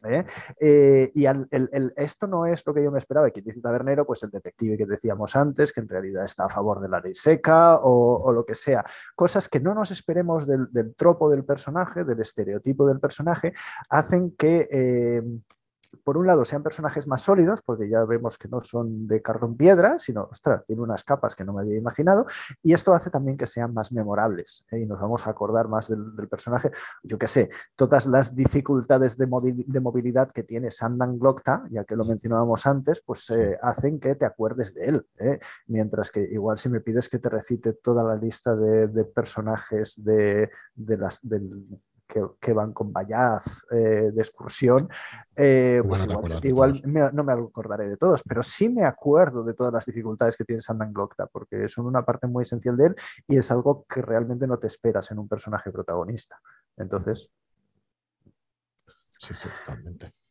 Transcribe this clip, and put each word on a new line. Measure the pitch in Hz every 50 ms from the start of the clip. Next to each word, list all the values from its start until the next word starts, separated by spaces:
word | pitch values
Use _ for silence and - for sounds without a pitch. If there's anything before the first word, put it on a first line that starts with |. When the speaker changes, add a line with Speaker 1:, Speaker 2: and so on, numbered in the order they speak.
| -
Speaker 1:
¿Eh? | 107 120 156 185 - - - - - 135 _
Eh, | 151 151 147 147 143 139 139 135 131 131 -
y | 151 143
al, | 135 135 139 131 -
el, | - 131 131 123
el, | - 139 135 127 -
"esto | - 143 151 - _ -
no | 196 190 170 165
es | 170 170 160 -
lo | - 147
que | 147 147
yo | 143
me | 139
esperaba", | 135 - _ 135 151 151
y | 139
quien | 151 - 98
dice | 110 107 120
tabernero, | 117 127 117 123 127 135 139 135 131
pues | 135 123 - -
el | 107
detective | 101 101 _ - _ _ 117 110 107
que | 104 110
decíamos | 98 104 101 - 113 101 101 107 101 -
antes, | 135 143 147 139 - 147 143
que | - -
en | 110
realidad | - 92 92 95 95 95 92 98
está | 98 - - 92
a | 98
favor | - 101 101 104 101 98
de | 98 92
la | 92 87
ley | 87 92 95
seca | - - 147 160 156 - 156 160 165 170 170 165
o, | 156 - 131 127 123 120 120 123 107 98
o | 127 120
lo | 117 117
que | - 147
sea. | - - - 135 113 - - - - - - _
Cosas | - 175 180 - 202 185
que | - - 143
no | 127 180 208
nos | 214 214 180
esperemos | 196 - - - 165 175 180 170 165 160 147
del, | 139 139 131 127 -
del | 123 123 113 113 -
tropo | _ - 170 170 170 160 151
del | 147 139 135
personaje, | - 139 135 - 139 143 175 185 175 - 170 175
del | 143 120 110
estereotipo | 110 - - - 104 95 101 104 - 135 139 139 143
del | 139 135 139
personaje, | - 139 - - 143 170 170 - - 165 - - - - - - - _
hacen | 131 147 151 - 185 180 180 175 170
que... | _ - 156 165 170 151 -
Eh, | 143 135 127 127 123 120 120 120 120 117 113 120 117 117 - _ _ _ _ _ _ _ _ _ - _ _
por | - 135
un | 160 180
lado | 185 180 151 120
sean | - 147 143 147
personajes | - - - 156 147 - 151 139
más | 139 131 131
sólidos, | - - 202 190 170 170 214 -
porque | _ - 120 107 107 101
ya | 110 113 113
vemos | 110 117 117 120 117 -
que | - -
no | 104 117 123
son | - - - 117 120 113 110 107 110
de | 104 110 110
cartón | - - 110 110 120 117 113
piedra, | 117 147 180 196 175 175 220 311 339
sino, | - - 120 107 98 -
ostras, | - - _ 151 117 - -
tiene | _ 110 113
unas | 120 113 110 95 -
capas | - 139 139 - - -
que | _ 95
no | 95 101
me | 98
había | 101 107 104
imaginado, | 110 113 120 - - 151 180 196 202 269 - - - - - - _ _
y | 160 165
esto | - - - 180
hace | 165 - 175
también | - 143 139 135 135
que | 135 135
sean | 117 - 120 117 117 120
más | 113 110 -
memorables, | 123 117 107 104 101 101 110 113 101 87 87 - - - _ _
¿eh? | - 113
Y | 113
nos | 107 104 90
vamos | 95 104 120 117 -
a | 110
acordar | 107 - 104 101 110 113 113
más | 107 110 110 107 -
del, | 110 107 104 110 110
del | 107 107 -
personaje. | - 104 - 120 120 123 - 147 - - - - - - _
Yo | - 113 101
qué | 113
sé, | 110 - 131 110 - - - - _ _
todas | - 135 117 147 135 117
las | 135 123 131 135 135 131
dificultades | 127 135 131 - 147 135 - 143 127 113 - 139 131 131 127 113
de | 123 131
movi-, | 127 123 127 123 127 123 123 123
de | - 135 135
movilidad | 127 123 117 127 120 123 117 127 131 -
que | _ 120 110
tiene | _ 113 117 127 113
Sandan | - - 117 117 123 123 123 127 123 120
Glokta, | 123 135 131 - - - 135 208 269 -
ya | 117 110 98
que | _ 110
lo | 113 110
mencionábamos | 113 113 104 - 113 117 113 117 117 113 110 -
antes, | 139 139 139 131 143 165 - _
pues, | - 123 - -
Speaker 2:
Sí. | - 113
Speaker 1:
eh, | 113 110 101 92 -
hacen | 117 123 - - - 143 156 147
que | - 131 143
te | 143 147
acuerdes | - - _ 110 113 120 127 120 104 -
de | - 87
él, | 117 160 127 - _ _ _
¿eh? | 98 127 139 110 - - - - _
Mientras | - 117 107 107 107 - 104 101 -
que | - 104
igual | 101 - 107 110 98 110 107
si | 107 - 127
me | 123 113
pides | - - 110 123 120 -
que | - 120
te | - 123
recite | - 110 - - 123 113 - 113 110
toda | - _ 123 120 120 117
la | 110 110
lista | 107 110 113 113 - _ 123 113
de, | 110 107 107 110 110 110
de | 107 107 110 110
personajes | - _ - 113 - - 113 107 110 110 107 - - 113 107 107 - - - 104
de, | 104 110 107 104 104 101 104 107 107 - - - _ _
de | - 110 107 110
las... | 98 98 92 - -
del, | _ 123 110 104 101 95 98 101 98 101 104 - _ _ _ _ _
que, | _ - 110 98 - - _
que | - -
van | 113 107 107 110 107
con | - 107 104
Bayaz, | 101 92 98 101 110 117 127 123 110 104 - - - - - _
eh, | 120 117 113 110 110 104 110 107 107
de | 110
excursión, | 110 - _ _ - - - - 135 120 123 135 156 185 - - - - - - - _ _
eh, | - 143 139 131 131 127 127 123 123
Speaker 2:
Igual | 117
Speaker 1:
pues | 101 95 95
Speaker 2:
no | 95
te | 107
Speaker 1:
igual, | 98
Speaker 2:
acuerdas | 104 - 82 82 85 110
de | 135
Speaker 1:
igual | 127 127 135 139 139
Speaker 2:
todos. | 139 -
Speaker 1:
me, | 139 147 156 147 135 135
no | 147 147
me | 139 127
acordaré | 120 120 110 _ - 104 101 104 104 104
de | 101 101
todos, | - 160 185 170 127 -
pero | - 123 113 120
sí | - - - 196
me | 233 247 240 190
acuerdo | 139 123 - - 143 143 160 185 151 123 120 113
de | 117 110
todas | _ 123 123 117
las | 113 110
dificultades | - 104 117 110 110 110 104 123 117 113
que | - 117
tiene | - 117 113
Sandan | 110 - 113 110 110 107 104
Glokta, | 101 101 107 - - 98
porque | - _ - - _ - 104 104 104
son | - - 120
una | 123 131 127 120
parte | - 117 - -
muy | 123 120 123
esencial | 123 - - 117 - 127 123
de | 120 143
él | 175 185 - - - - - _
y | - 143
es | 135 120 -
algo | 120 123 117 143 143 - - _
que | - 131
realmente | 120 113 113 113 120 117 123 123 135
no | 131 123 120
te | -
esperas | 110 - _ - 117 104 101 95 -
en | 110 104
un | 104 101
personaje | 107 104 - 107 104 101 - 101
protagonista. | 92 98 95 - 85 87 85 92 120 107 - _ - _ _ _ _ _ _ _ _
Entonces | _ 104 92 98 98 90 - 110 - - _ _ _ _ _ _ _ _ _ _ _ _ _ _ _ _ _ _ _ _ _ _ _ _ _ _ _ _ _ _ _ _ _ _ _ _ _
Speaker 2:
Sí, | _ - - - -
sí, | - - - - - -
totalmente. | - - - - 90 87 - 87 85 _ _ _ _